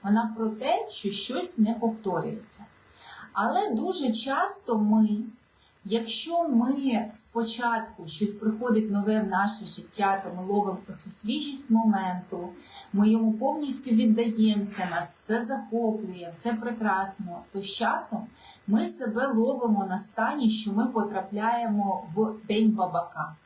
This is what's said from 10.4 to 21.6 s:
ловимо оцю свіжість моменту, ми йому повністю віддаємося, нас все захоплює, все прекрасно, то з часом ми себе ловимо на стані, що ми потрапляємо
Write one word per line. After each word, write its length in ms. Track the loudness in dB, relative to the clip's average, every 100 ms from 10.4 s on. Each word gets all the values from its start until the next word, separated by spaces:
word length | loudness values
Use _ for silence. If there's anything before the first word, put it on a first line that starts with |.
| -2
ловимо 300 | 0 0 -4 -10
оцю 200 | -12 -6
свіжість 600 | -4 -2 -2 -2 -6 2
моменту, 800 | 4 6 2 0 -4 -8 -10 -10 -12 -16 -16 -4
ми 160 | 2 4
йому 240 | 6 4
повністю 580 | 2 0 -2 -4 -4 2
віддаємося, 960 | 4 6 4 2 4 4 4 0 -4 -2
нас 320 | -2 -4 -6
все 180 | -2 -2
захоплює, 840 | 0 -6 -2 0 0 -2 -6 -10 -8
все 220 | -4 -2
прекрасно, 880 | -2 -4 -2 0 2 0 -4 -8 -10 -10
то 100 | -8
з 40 | -4
часом 640 | 0 0 0 -4 -6 -8 -16 -20 -14 2
ми 180 | 2 2
себе 400 | -2 -2 0 2
ловимо 580 | 4 2 2 2 2 2
на 120 | -2
стані, 520 | -4 -2 -2 2 2
що 240 | 2 0
ми 140 | 0 0
потрапляємо 1200 | 0 -2 -2 -4 -2 0 0